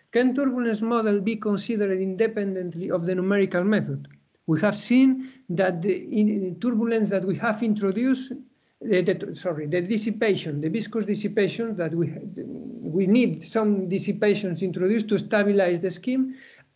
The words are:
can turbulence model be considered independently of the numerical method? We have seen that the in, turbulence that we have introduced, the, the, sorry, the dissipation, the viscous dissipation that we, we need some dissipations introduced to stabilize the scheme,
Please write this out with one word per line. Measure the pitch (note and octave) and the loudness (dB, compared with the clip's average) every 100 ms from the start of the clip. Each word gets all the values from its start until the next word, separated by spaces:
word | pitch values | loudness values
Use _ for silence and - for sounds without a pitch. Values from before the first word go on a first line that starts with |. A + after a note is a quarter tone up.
| _ | _
can | A#3 B3+ | 2 2
turbulence | B3+ C4+ B3 A#3 G#3 | 2 0 0 0 0
model | A3+ A#3 G#3+ G3+ | 0 2 2 2
be | F#3+ A3 | 0 -2
considered | G#3 G3 G3+ A3 G3+ F#3+ | 0 -2 0 0 0 0
independently | F#3+ F#3 A3+ A3 G3+ F#3 F3+ E3 F#3 | -2 0 0 0 -4 -4 -6 -6 -2
of | F#3 E3+ | -2 0
the | F#3 | 0
numerical | F#3 G3+ F#3+ F3+ F#3+ | 2 2 2 2 2
method? | G#3 C#3+ C#3 - - _ _ - | 2 0 -6 -10 -20 _ _ -2
We | D#3 | 2
have | G#3 G#3 | 2 0
seen | - B3 C4+ C4 - - - | 2 6 6 4 -4 -14 -6
that | E3+ F#3 E3+ | 0 0 0
the | F#3+ | -2
in, | F3+ - G#3 G#3 G#3 F#3 E3+ | -2 -2 2 2 2 -2 -4
turbulence | B3 A3 A#3 A3+ G3 | -2 0 0 2 2
that | F#3+ F#3+ | 0 0
we | D3+ | -2
have | A#3 A3 | -2 0
introduced, | A#3 G#3+ G3 F#3 B3+ C4 - - - _ _ _ | 0 0 0 0 0 0 -4 -12 -14 _ _ _
the, | B3+ F#3 | 0 2
the, | F3+ F#3+ G3+ D#3 | 2 -2 -4 -6
sorry, | F#3 D3+ D3+ | -6 -4 -2
the | F3+ | -2
dissipation, | F3+ A3 A3 - A3+ F#3 E3 D3 | 0 -2 -2 0 0 0 -2 -4
the | D#3 | -2
viscous | G#3+ A3 A3+ | -4 -4 -4
dissipation | G#3 G#3 G#3 - F#3+ - A#3 F#3+ | -2 -2 -2 0 0 0 -6 -4
that | D#3+ | -4
we, | E3 D3+ - - - - - - - | -2 -2 -4 -12 -12 -12 -12 -12 -10
we | - E3 F#3 | -4 0 4
need | A#3 A3 D#3 | 4 4 0
some | - A3+ G#3+ G3+ F3+ | -4 0 2 2 0
dissipations | F#3+ - - G#3 G3+ G3 E3 | -2 -2 0 2 2 0 -4
introduced | F#3+ E3+ F#3 A3 G#3+ | -4 0 2 2 2
to | F#3+ | 0
stabilize | - G#3+ G3+ G3+ F3+ F3 | 2 2 4 4 4 2
the | F3+ | -2
scheme, | F3 - C4 C4 - - - _ | -4 -2 0 -2 -4 -18 -20 _